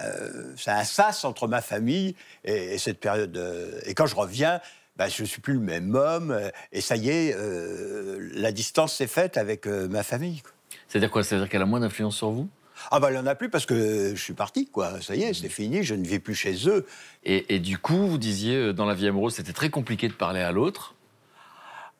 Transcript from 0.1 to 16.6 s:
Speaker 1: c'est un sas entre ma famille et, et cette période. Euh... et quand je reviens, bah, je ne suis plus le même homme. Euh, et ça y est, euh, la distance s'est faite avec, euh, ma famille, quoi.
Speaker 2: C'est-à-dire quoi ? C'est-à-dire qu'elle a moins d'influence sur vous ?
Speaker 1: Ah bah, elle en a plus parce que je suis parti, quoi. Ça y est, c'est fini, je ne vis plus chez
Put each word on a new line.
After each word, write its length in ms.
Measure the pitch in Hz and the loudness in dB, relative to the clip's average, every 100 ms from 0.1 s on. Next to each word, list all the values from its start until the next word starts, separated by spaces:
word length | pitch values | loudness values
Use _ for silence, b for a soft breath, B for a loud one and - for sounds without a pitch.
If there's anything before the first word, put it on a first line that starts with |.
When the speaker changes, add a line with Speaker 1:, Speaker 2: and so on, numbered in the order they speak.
| - - - - 127 | -8 -8 -10 -12 -8
Speaker 1:
c'est 160 | - | 0
un 120 | 104 | 0
sas 420 | 104 - 214 196 135 | 2 4 4 2 -4
entre 220 | 113 113 | -2 0
ma 140 | 120 | 0
famille 540 | - 104 113 175 190 B B B 95 | -2 0 2 2 0 B B B -2
et, 300 | 104 90 98 | -2 -2 -2
et 20 | |
cette 220 | - 98 | -2 -2
période. 360 | 104 107 98 87 | 0 0 0 -4
Euh... 440 | 90 87 87 - - | -6 -6 -8 -8 -4
et 80 | 95 | 2
quand 100 | 156 | 2
je 100 | 98 | 2
reviens, 460 | 98 110 156 175 B B B - | 0 2 2 2 B B B -2
bah, 140 | 95 | -2
je 140 | - | -2
ne 40 | 104 | -6
suis 140 | - | -4
plus 120 | 135 135 | 0 0
le 40 | |
même 360 | 101 85 92 127 | 0 -2 0 2
homme. 360 | 147 170 160 | 2 0 -2
Euh, 180 | 113 101 B B | -2 -4 B B
et 80 | - | -6
ça 140 | - 117 | 0 0
y 140 | 117 | 2
est, 260 | 165 160 98 | 2 2 0
euh, 960 | 104 87 85 90 98 101 98 98 - | -2 -4 -4 -6 -8 -8 -8 -8 -8
la 180 | - 110 | -2 0
distance 420 | 104 110 - 156 - | 0 0 2 2 0
s'est 120 | 127 | -2
faite 280 | - 180 - | 2 2 2
avec, 280 | 104 107 104 | 0 -2 -2
euh, 200 | 101 95 | -2 0
ma 160 | 104 | -2
famille, 380 | 104 120 175 156 | -2 -2 -4 -6
quoi. 100 | - - _ B - | -12 -20 _ B -4
Speaker 2:
C'est-à-dire 220 | 107 110 | 2 4
quoi ? 140 | 113 | 4
C'est-à-dire 260 | 101 101 98 | 2 2 2
qu'elle 120 | 101 | 2
a 40 | 95 | 4
moins 140 | 120 | 4
d'influence 380 | 113 - 107 101 | 2 0 -2 0
sur 120 | 110 | -2
vous ? 180 | 113 185 - B B B | -2 -4 -8 B B B
Speaker 1:
Ah 100 | 196 | 4
bah, 100 | 143 | 4
elle 60 | 131 | 4
en 80 | 131 | 0
a 80 | 139 | 0
plus 140 | 240 | 0
parce 160 | 160 - | -2 2
que 480 | 117 107 107 98 98 | 2 4 2 0 -2
je 60 | |
suis 120 | - | -6
parti, 320 | 87 104 262 277 | -4 -2 -2 -2
quoi. 340 | - 87 92 | -2 -2 -4
Ça 140 | 87 104 | -4 0
y 60 | |
est, 100 | 226 | 0
c'est 160 | 175 - | -2 -4
fini, 340 | - 107 180 | -4 -2 0
je 100 | 160 104 | 0 0
ne 80 | 87 | 0
vis 140 | 98 | -2
plus 160 | - 104 | -2 -2
chez 320 | 98 92 | -2 2